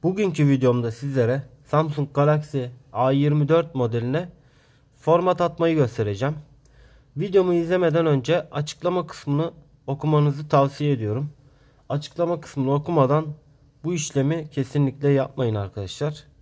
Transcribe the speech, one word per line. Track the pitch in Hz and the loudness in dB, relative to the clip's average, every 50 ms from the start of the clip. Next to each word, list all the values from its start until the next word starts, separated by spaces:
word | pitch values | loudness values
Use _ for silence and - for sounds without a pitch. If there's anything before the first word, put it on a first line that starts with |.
| - | 0
Bugünkü | 170 185 196 214 190 156 151 151 143 | -2 0 0 0 0 2 2 4 4
videomda | 139 131 127 123 120 123 117 117 | 4 4 4 4 2 2 0 -2
sizlere | 113 - 139 143 135 135 117 113 127 139 143 - - _ - | -6 -6 -8 -4 0 0 0 2 0 -2 -4 -10 -18 _ -10
Samsung | - - 147 160 156 151 - 143 139 - | -2 0 0 0 0 -2 -4 -4 -2 0
Galaxy | 143 143 151 151 151 151 - - 139 123 123 123 - _ _ - | 0 2 2 2 0 -2 -4 -6 -6 -6 -6 -10 -18 _ _ -4
A | 104 123 131 139 | 0 0 2 2
yirmi | 139 143 147 147 151 147 139 | 2 2 2 2 2 2 4
dört | 160 165 165 165 - | 2 2 2 0 -2
modeline | 135 123 117 117 117 117 123 131 160 180 180 - - _ - _ _ _ _ _ _ _ _ _ _ | -2 -2 -2 -2 -4 -4 -2 -4 -4 -6 -6 -14 -20 _ -20 _ _ _ _ _ _ _ _ _ _
format | - 156 160 170 180 185 180 175 | 0 2 2 2 4 2 2 2
atmayı | 175 170 160 - 165 165 165 | 0 -2 0 0 0 2 2
göstereceğim. | 156 135 113 - - 113 104 101 98 123 143 156 151 - - - - _ _ _ - - - - - _ _ _ | 2 2 0 0 -4 -4 -4 -2 -2 -4 -4 -4 -6 -12 -20 -20 -20 _ _ _ -20 -20 -20 -20 -20 _ _ _
Videomu | 135 175 202 180 196 185 180 175 | -6 -6 2 2 2 4 4 2
izlemeden | 170 170 165 180 185 180 165 147 170 165 | 0 2 0 0 2 2 2 2 2 2
önce | 160 147 135 120 143 165 175 - - | 4 2 2 2 0 0 0 -2 -4
açıklama | - 143 147 151 - _ - 180 180 180 170 | -6 -6 -6 -6 -8 _ -4 -2 -2 -2 -4
kısmını | 175 - - - - 143 143 160 170 - - - _ _ _ _ | -6 -12 -12 -4 -2 -2 0 0 -2 -6 -12 -20 _ _ _ _
okumanızı | - 139 139 - 156 156 151 147 147 139 143 151 - | -8 -6 -4 -2 0 2 4 2 2 0 -2 -6 0
tavsiye | - 143 139 139 139 - 147 147 143 | 2 2 2 2 0 -2 0 0 0
ediyorum. | 120 110 104 107 123 147 147 - _ _ - _ _ _ _ _ _ _ _ | 0 0 -2 -2 -4 -4 -8 -10 _ _ -20 _ _ _ _ _ _ _ _
Açıklama | - 147 151 - - - 170 165 175 165 | -6 -6 -6 -8 -4 -4 -2 -2 -2 -4
kısmını | 170 - - 139 131 131 139 | -6 -10 -4 -2 0 0 0
okumadan | 143 147 - 175 160 139 127 143 151 160 151 147 - _ _ _ _ _ _ _ _ - | 0 0 0 2 4 4 4 4 0 0 -2 -10 -14 _ _ _ _ _ _ _ _ -6
bu | 160 180 | -4 -4
işlemi | 165 147 - - 139 135 143 160 170 156 151 | -4 -4 -2 -2 0 0 0 0 -2 -4 -6
kesinlikle | - - 131 - - 147 143 135 127 - 143 143 | -6 -6 -6 -2 0 0 0 0 -2 0 0 2
yapmayın | 143 135 131 - - - 127 117 107 | 2 2 2 -2 -4 -2 -2 0 0
arkadaşlar. | 104 98 95 - 107 98 90 - - 143 151 151 - - - _ _ | -2 -4 -6 -8 -10 -10 -10 -8 -6 -6 -6 -6 -8 -16 -20 _ _